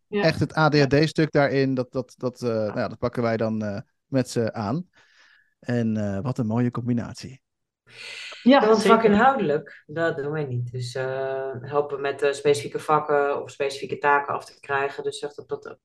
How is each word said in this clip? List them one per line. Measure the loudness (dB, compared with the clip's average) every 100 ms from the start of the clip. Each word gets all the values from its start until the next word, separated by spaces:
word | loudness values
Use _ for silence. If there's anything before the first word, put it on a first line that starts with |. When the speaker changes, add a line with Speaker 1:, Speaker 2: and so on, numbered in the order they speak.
| _
Speaker 1:
Ja. | 0
Speaker 2:
Echt | 0 2
het | -2 2
A | 4
D | 4
H | 4
D-stuk | 4 2 0 2
daarin, | 4 2 2 0
dat, | 0 -2
dat, | -6 -8 -6
dat, | -6 -4
eh, | -2
Speaker 3:
Ja. | -2 -2
Speaker 2:
nou | -2
ja, | -6
dat | -2
pakken | -4 0
wij | 0 0
dan, | 0 -2
eh, | -4 -8 -12 _ _
met | -2 -2
ze | -2 -2
aan. | -2 -4 -4 -6 _ _ _ _ _ _ _
En, | -4 -2 0 0
eh, | -2 -4
wat | -4 -4
een | -2
mooie | 0 0
combinatie. | -2 -4 -4 -6 -12 -16 -18 _ _ _ _
Speaker 1:
Ja, | _ -20 -16 -14 -16 -2 6 6
Speaker 3:
Ja, | 8
want | 6
Speaker 1:
zeker. | 6 6
Speaker 3:
vakinhoudelijk, | 6 6 6 4 0 -2 -4 -20 _
dat | -2 -2 -2
doen | -6
wij | -4 -4
niet. | -4 -6
Dus, | -8 -8 -6
eh, | -6 -4 -4 -4 -6 -8
helpen | -2 -2 -2 -4
met, | -4 0
eh, | 0
specifieke | 0 0 0 -2 -8
vakken | 0 0 2 2 2 -2
of | -6
specifieke | -6 -6 -6 -8 -2
taken | 2 2 0
af | -8 -8
te | -20
krijgen. | -6 -4 -4 -6
Dus | -8 -8
echt | -10 -12
op | -12
dat, | -12 -12 -18